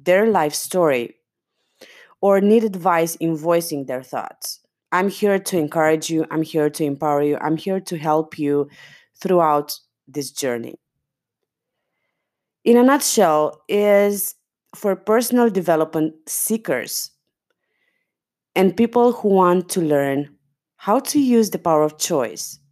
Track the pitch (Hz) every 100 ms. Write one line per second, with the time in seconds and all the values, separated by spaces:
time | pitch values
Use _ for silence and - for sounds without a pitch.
0 | 175 185 226 190 151 147 - 185 160 127
1 | 113 _ _ _ _ _ _ _ - -
2 | - _ 196 196 202 226 220 185 180 170
3 | 165 - 165 156 165 170 170 147 135 127
4 | 127 127 - - - - _ _ - 180
5 | 196 190 208 190 190 180 147 165 156 160
6 | 156 160 156 160 156 160 151 151 151 139
7 | 151 143 147 147 151 160 196 190 190 165
8 | 156 156 160 - 143 143 143 - - -
9 | _ - 190 180 156 147 147 - _ _
10 | _ 143 135 - 131 120 117 - _ _
11 | _ _ _ _ _ _ _ _ _ _
12 | _ _ _ _ _ _ - 240 254 285
13 | - 226 175 151 151 - - 202 208 202
14 | 202 202 - - _ _ _ - 202 185
15 | - 226 233 247 233 190 170 156 156 160
16 | 156 - - - - 220 185 127 - -
17 | - _ _ _ _ _ _ _ _ _
18 | _ _ _ _ _ 185 190 185 233 240
19 | 240 233 208 190 180 180 175 190 156 143
20 | 139 139 143 _ _ _ _ _ - 247
21 | 269 302 262 233 214 180 175 156 151 151
22 | - 151 110 85 - - _